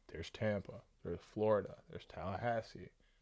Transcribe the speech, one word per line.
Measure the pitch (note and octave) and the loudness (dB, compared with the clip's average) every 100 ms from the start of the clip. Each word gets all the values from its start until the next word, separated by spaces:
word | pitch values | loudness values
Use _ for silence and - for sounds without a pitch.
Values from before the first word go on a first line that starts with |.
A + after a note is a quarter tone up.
| - | -14
There's | D#2 E2 | -10 -8
Tampa. | - G#2+ G2+ - - - _ - | -2 2 2 -2 -10 -16 _ -6
There's | F2 - | -6 -4
Florida. | A2 G#2+ G#2 F#2 - - | 2 6 6 4 -8 -12
There's | E2 - | -12 -10
Tallahassee, | - F#2 G2 A#2+ A2+ - - F2+ - _ _ | -6 -4 -2 0 0 -2 -10 -14 -16 _ _